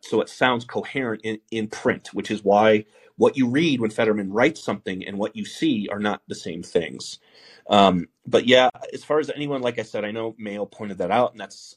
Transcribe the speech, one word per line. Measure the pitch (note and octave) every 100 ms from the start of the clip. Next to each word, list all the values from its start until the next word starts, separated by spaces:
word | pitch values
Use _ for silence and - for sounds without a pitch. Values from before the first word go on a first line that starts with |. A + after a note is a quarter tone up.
so | - A2
it | -
sounds | - B2+ A#2+
coherent | A#2+ G#2+ - C#3 B2 G#2+
in, | A2+ G#2+ _
in | A2 G#2+
print, | - B2+ A2 -
which | G2+ G2
is | G#2+
why | G2+ G#2 A2 G#2+ - _ _ -
what | A#2+ C3+
you | A#2+
read | C3+ E3+ B2
when | A2
Fetterman | - A2 G#2+ F#2+
writes | G#2 C#3+ D#3
something | - G#2 G#2 F#2 -
and | G2
what | A2 A2
you |
see | G2+ - D#3+ A2+ G2
are | G#2
not | G#2 G2 -
the |
same | - - E2+
things. | F2 F2 D#2 C2 - - _ _ - - -
Um, | G2+ G2 F2+ D#2 _ -
but | G#2+ A#2+
yeah, | B2+ B2+ - -
as | B2+
far | - D3+
as | D3
anyone, | C#3+ D3 C3+
like | B2 A#2+
I |
said, | G#2+ A2
I | G#2
know | A2+ A2+ A2+
Mayo | G#2+ G#2 G2
pointed | - G#2+ F#2
that | F2+
out, | A2+ A#2+
and | A2
that's, | F#2+ - -